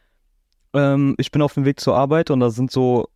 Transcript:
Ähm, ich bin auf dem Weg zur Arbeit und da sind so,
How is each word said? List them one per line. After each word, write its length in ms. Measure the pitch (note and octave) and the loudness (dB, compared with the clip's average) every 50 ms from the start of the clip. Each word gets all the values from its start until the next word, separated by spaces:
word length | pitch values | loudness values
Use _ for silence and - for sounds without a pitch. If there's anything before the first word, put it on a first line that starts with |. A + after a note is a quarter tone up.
| _ _ _ _ _ _ _ _ _ _ _ _ _ _ - | _ _ _ _ _ _ _ _ _ _ _ _ _ _ -2
Ähm, 420 | C#3+ C#3+ C#3 C#3 C#3 C#3+ C#3 - - | 0 0 2 2 2 0 0 0 -2
ich 140 | C3 - | -4 -2
bin 100 | - D#3 | 0 0
auf 120 | D3+ C#3 - | 0 0 0
dem 120 | - C3+ | 0 -2
Weg 140 | C#3 C#3 - | -2 -2 -2
zur 160 | - - - | -2 0 0
Arbeit 360 | - C#3 C#3 D3+ D#3+ E3 - | 2 2 2 0 0 0 0
und 80 | D3 B2+ | 0 0
da 100 | B2 A#2+ | 0 0
sind 220 | A2+ A#2+ B2+ C3 | 0 -2 -4 -2
so, 380 | - C3 B2+ B2+ B2 A#2+ - - _ | 0 0 0 2 2 0 -2 -4 _